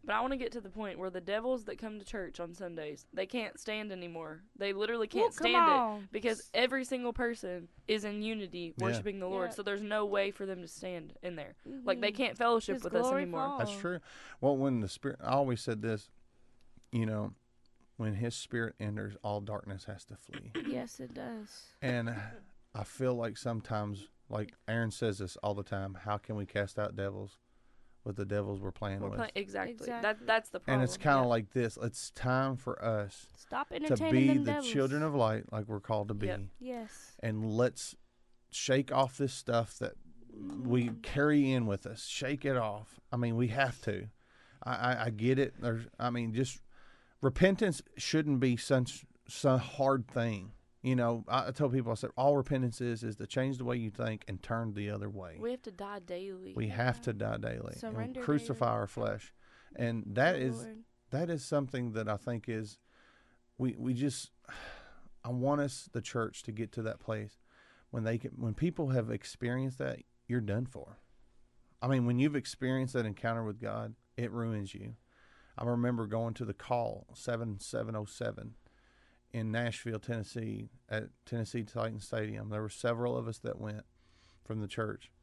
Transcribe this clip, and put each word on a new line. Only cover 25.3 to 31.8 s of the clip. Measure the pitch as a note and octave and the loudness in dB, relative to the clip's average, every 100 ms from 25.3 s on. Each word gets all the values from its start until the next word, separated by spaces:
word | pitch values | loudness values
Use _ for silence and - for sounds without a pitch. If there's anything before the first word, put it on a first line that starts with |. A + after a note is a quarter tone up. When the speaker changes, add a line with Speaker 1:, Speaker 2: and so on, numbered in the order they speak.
| - | -2
Speaker 3:
all | G#2 G2+ | -2 -2
the | |
time, | G2 G2 G2 F#2 | -2 -4 -4 -6
"How | G#2+ G#2 | -4 -4
can | - G#2+ | -2 -6
we | G2+ | -2
cast | G#2 G2 - | -2 0 0
out | G#2 G2+ | -2 -2
devils | G2 G2 G2 - _ _ - - - - | -4 -4 -10 -14 _ _ -20 -20 -20 -12
with | A2+ G2 | -8 -4
the | G2 | 0
devils | G#2 G2 G2+ | 0 0 -4
we're | G2 | -6
playing | - G#2 G2 | -4 -4 -2
Speaker 1:
We're | G2+ | -2
Speaker 3:
with?" | G2+ | -2
Speaker 1:
play-, | A3+ | -2
exactly. | G3 G3 G3 F#3+ | -4 -4 -4 -4
Speaker 2:
Exactly. | A3+ A3+ A#3 | -6 -6 0
Speaker 1:
That, | G#3+ G#3+ A3+ | 0 0 2
that's | A3 A3 | 2 2
the | - | -6
problem. | - C3 | 2 4
Speaker 3:
And | B2+ | 4
it's | - | 2
kinda | D3 C#3 | 6 6
Speaker 1:
Yeah. | B2 | 8
Speaker 3:
like | A#2 G#2 | 4 2
this. | B2+ A#2 - | 0 0 0